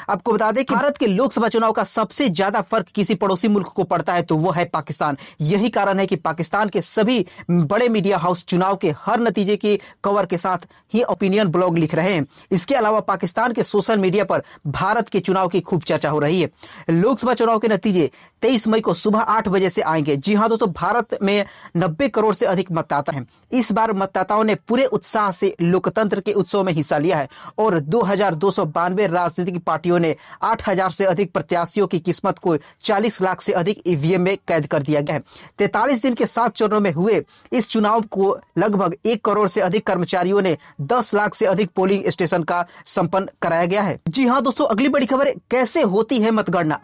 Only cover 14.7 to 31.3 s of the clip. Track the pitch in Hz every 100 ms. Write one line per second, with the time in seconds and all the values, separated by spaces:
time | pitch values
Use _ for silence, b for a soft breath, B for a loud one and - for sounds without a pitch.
14.7 | 131 185 226 214 196 180 190 185 185 170
15.7 | 180 - 160 151 151 143 185 151 _ B
16.7 | B B 165 202 254 240 240 233 220 220
17.7 | 208 220 185 147 B B B 226 247 214
18.7 | 220 220 170 214 214 226 220 208 190 190
19.7 | - 180 160 147 143 156 208 226 226 226
20.7 | 156 175 220 - - 196 202 196 B B
21.7 | 170 185 156 277 226 214 196 240 185 185
22.7 | 165 151 143 143 143 113 b b 254 233
23.7 | 190 214 196 196 196 185 214 220 202 -
24.7 | 240 262 208 - 226 208 180 196 - 170
25.7 | 180 185 180 214 202 190 202 180 208 190
26.7 | 160 143 156 151 170 - B B B 220
27.7 | 170 143 220 190 196 202 160 196 185 170
28.7 | 156 175 185 202 175 170 165 180 175 175
29.7 | 156 175 175 165 147 B B 196 220 -
30.7 | 190 185 - 196 170 190